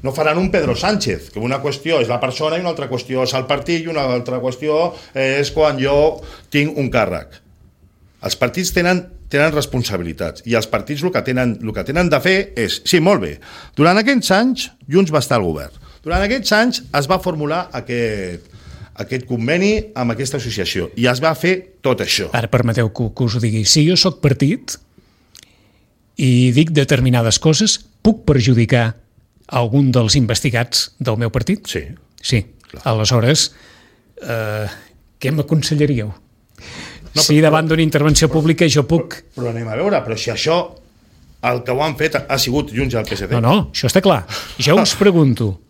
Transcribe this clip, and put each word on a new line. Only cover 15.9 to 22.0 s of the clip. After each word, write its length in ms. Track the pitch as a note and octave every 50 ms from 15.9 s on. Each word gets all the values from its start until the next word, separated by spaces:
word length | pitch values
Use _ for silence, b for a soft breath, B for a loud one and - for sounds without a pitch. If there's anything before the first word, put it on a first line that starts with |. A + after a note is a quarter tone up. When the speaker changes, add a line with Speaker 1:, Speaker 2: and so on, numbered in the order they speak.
| b b b
Speaker 1:
Durant 200 | D#3 E3+ F#3+ G3
aquests 280 | G3+ B3 C4+ G3 -
anys 280 | G#3+ G#3+ A#3 B3+ - - - - -
es 100 | C#3+ C#3+
va 120 | C3 F#3+ F#3
formular 460 | F#3 F3+ F3 D3+ D3 D3 D#3 F3 F3+ -
aquest, 760 | - C3 - - A#2+ A#2+ A#2 A2+ G#2+ G2+ F#2+ F2+ F2 E2+ - B B B B B B B G#2+ B B
aquest 320 | - G#2+ - C3 C3 C3
conveni 420 | - B2+ A#2 A2+ B2+ D#3+ F3+ F#3+ G#3 G#3+ G#3+ G#3+ - -
amb 180 | C3 B2 A#2
aquesta 260 | A2+ A2+ C3+ B2+ -
associació 520 | C#3 A#2 A#2+ G#2+ G2+ F2+ - - F#2+ E2 - -
i 80 | - A#2+
es 160 | B2 B2 B2
va 140 | D3+ D#3+ D#3+
fer 400 | D#3 - F3 F#3 F#3 F#3 - _ _
tot 200 | - C3+ B2 -